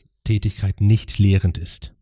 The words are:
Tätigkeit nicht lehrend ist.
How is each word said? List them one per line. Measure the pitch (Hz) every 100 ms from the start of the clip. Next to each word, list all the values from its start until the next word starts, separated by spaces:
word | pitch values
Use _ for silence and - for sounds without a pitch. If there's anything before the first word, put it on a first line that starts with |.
| _ _
Tätigkeit | - 110 107 - 98 -
nicht | 101 110 - -
lehrend | 98 95 90 80
ist. | 80 - - _